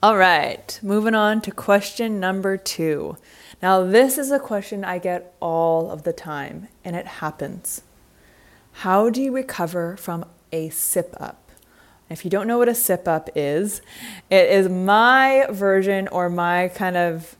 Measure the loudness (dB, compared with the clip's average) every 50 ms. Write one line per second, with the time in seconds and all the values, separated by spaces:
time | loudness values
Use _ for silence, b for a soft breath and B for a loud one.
0 | 4 4 6 6 6 6 6 4 2 -2 -6 -10 -12 -16 -16 -10 -4 -2 -2 0
1 | 0 2 2 2 2 2 2 0 -2 -6 -12 -10 0 2 2 2 2 -2 -6 -6
2 | -4 -4 -4 -2 -2 -2 -2 -2 -2 -2 -4 -2 -6 -8 -6 -4 -2 -2 -2 -2
3 | -4 -8 -10 -12 B B B B B B B B 0 2 4 4 2 4 6 6
4 | 6 6 2 -2 -2 -2 -2 -2 -2 -2 -6 -6 -6 -6 -10 -8 -6 -6 -8 -4
5 | -4 -4 -4 -4 -6 -12 _ _ -6 -2 0 2 2 2 2 2 0 -4 -8 -6
6 | -6 -6 -6 -6 -8 -12 -10 -10 -10 -10 -12 -14 -16 -18 _ _ _ -8 -8 -8
7 | -8 -10 -12 -10 -10 -10 -8 -8 -10 -10 -10 -12 -12 -12 -12 -12 _ _ _ _
8 | b b b b b b b b b b b b b b _ -10 -2 2 2 4
9 | 4 2 0 0 -4 -2 -2 -4 -6 -6 -6 -6 -6 -4 -4 -4 -6 -6 -8 -10
10 | -10 -8 -8 -8 -8 -12 _ _ _ _ -8 -8 -8 -6 -6 -6 -4 -2 -2 -2
11 | -4 -4 -8 -14 -14 -14 -14 _ _ _ -20 _ b b b b b b b b
12 | b b -16 -10 -6 -4 -4 -2 -2 0 2 2 2 2 2 0 0 0 0 0
13 | 0 0 -2 -2 -2 -4 -4 -4 -2 0 0 -2 -2 -4 -6 -10 B B B B
14 | B -18 -18 -18 B B 6 6 6 8 6 4 4 4 0 -2 2 4 4 6
15 | 6 6 6 6 6 6 4 4 2 2 0 -2 0 2 2 2 2 2 0 -2
16 | -2 -4 -2 -2 -2 0 0 0 0 2 2 2 2 0 -2 -4 -4 -2 0 0
17 | 0 0 -2 -4 -10 -14 -20 _